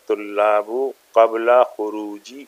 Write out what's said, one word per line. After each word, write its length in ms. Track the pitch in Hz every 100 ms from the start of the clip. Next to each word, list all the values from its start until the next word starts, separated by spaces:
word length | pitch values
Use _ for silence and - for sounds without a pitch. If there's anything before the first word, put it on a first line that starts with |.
| -
तुल्लाबु 800 | 104 104 101 104 104 107 120 135 - _ 113
क़ब्ला 460 | 117 113 117 123 120
खुरूजी 800 | - 107 107 104 104 101 135